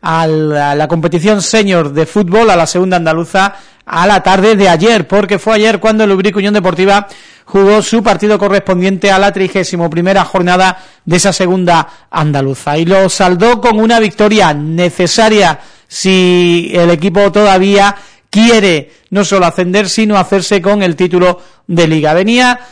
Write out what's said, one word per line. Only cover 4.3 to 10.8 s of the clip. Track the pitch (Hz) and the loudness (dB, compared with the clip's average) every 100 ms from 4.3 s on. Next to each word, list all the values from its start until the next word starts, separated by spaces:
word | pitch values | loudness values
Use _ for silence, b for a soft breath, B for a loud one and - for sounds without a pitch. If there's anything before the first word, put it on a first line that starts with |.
| 190 202 214 | 2 2 2
de | 196 | 2
ayer, | 165 208 226 156 | 2 2 0 0
porque | 196 202 202 | -2 0 -4
fue | - 220 | -2 0
ayer | 214 208 | 0 0
cuando | 220 214 | 0 0
el | 214 | 0
Ubrique | 190 190 202 | 0 0 -2
Unión | 196 | -2
Deportiva | 208 185 170 190 202 202 B B B B | -2 -2 -2 0 0 -2 B B B B
jugó | 196 196 214 | 0 2 2
su | - 226 | 0 -2
partido | 220 185 208 208 | 0 -2 0 0
correspondiente | 196 196 196 180 185 190 202 | 0 -2 -2 -2 -2 -2 0
a | 190 | 2
la | 202 | 0
trigésimo | 196 185 190 170 175 170 | -2 -4 -4 -4 -4 -4
primera | 160 180 196 | -2 0 0
jornada | 170 190 180 185 185 180 | 0 -2 0 2 0 -2